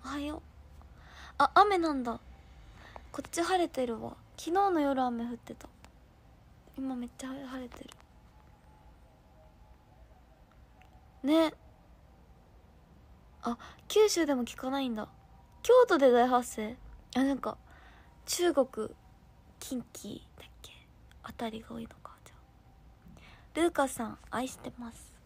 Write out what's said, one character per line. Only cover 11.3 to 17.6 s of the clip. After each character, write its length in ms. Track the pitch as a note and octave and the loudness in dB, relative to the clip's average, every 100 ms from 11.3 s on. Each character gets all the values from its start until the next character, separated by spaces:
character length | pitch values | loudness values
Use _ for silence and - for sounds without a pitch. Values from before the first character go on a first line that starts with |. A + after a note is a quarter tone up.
| D#4 D#4+ - - - - - - - - - - - - - - - - - - - | 2 2 -2 -20 -20 -20 -20 -20 -20 -20 -20 -20 -20 -20 -20 -20 -20 -20 -20 -20 -10
あ、 140 | - A#3 - - - | -8 -8 -12 -20 -2
九 220 | G#4 G#4+ | 4 4
州 160 | F#4+ D#4 | 4 0
で 80 | |
も 100 | C4+ | 0
聞 140 | A#3 - | -2 -6
か 140 | C4 | -6
な 100 | C#4 | -4
い 80 | C4+ | -4
ん 60 | A3 | -6
だ。 120 | - - - - - - | -10 -14 -20 -20 -20 -18
京 240 | - B4 A#4+ | 6 6 8
都 120 | E4 | 6
で 100 | C4+ | 8
大 160 | A#3+ B3 | 8 6
発 220 | B3 B3 | 2 0
生？ 260 | - G#3+ B3 - - - - | -8 -8 -10 -18 -20 -6 0
あ、 80 | |
な 120 | C4+ C4+ | 0 0
ん 20 | |
か、 220 | - - | -6 -10